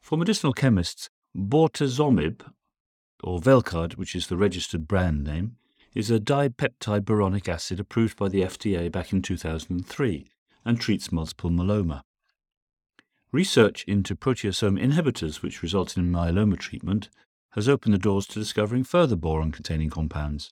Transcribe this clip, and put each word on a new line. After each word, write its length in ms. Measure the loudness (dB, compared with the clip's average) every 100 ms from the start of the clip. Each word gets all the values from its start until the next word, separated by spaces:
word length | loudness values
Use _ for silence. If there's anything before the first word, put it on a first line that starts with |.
For 160 | -2 0
medicinal 340 | 2 2 0
chemists, 560 | 2 4 4 2 -8 -18 _ _
bortezomib, 1080 | -8 0 4 4 2 -2 2 4 4 2 -6 -16 _ _ _ _ _ _ _
or 180 | -6 0
Velcade, 540 | 4 4 4 -4 -4
which 200 | -6 -8
is 120 | -6 -4
the 100 | 2
registered 500 | 2 0 -6 -6 0
brand 380 | 2 2 0
name, 320 | -2 -4 -6 -8 _ _ _
is 160 | -6 0
a 100 | 0
dipeptide 840 | 2 2 2 0 -4 _ -2 -2
boronic 460 | 2 2 2 0 -2
acid 320 | -6 -6 -8
approved 380 | -4 0 0 0
by 100 | -2
the 160 | 0
F 140 | -2 -4
D 160 | -2
A 140 | -2 -2
back 240 | -6 -2
in 100 | -2
two 160 | -2 -4
thousand 380 | -4 -6 -4 -6
and 100 | -6
three 440 | -4 -2 -2 -10 _ _ _
and 140 | -2 0
treats 320 | 2 -2 0
multiple 400 | -4 -4 -6 -2
myeloma. 520 | 0 2 0 0 -4 _ _ _ _ _ _ _ _ _ _ _ _ _
Research 500 | 0 4 6 6 4
into 300 | -2 0 0
proteasome 640 | -2 -2 0 -2 0 0 2
inhibitors, 600 | 2 2 0 -2 -6 -6
which 220 | -10 -6
result 340 | -4 -2 -2 -2
in 160 | 0
myeloma 460 | 2 2 2 2 0
treatment, 500 | -4 -8 -4 -4 -4 _ _ _ _
has 160 | -4 0
opened 260 | 2 2
the 40 | 2
doors 280 | 2 0 -4
to 120 | -8
discovering 460 | -4 -2 0 -2
further 320 | 0 2 2 2
boron-containing 760 | 0 0 -2 -4 -6 -2 -2
compounds. 600 | -2 -6 -4 -6 -8 -10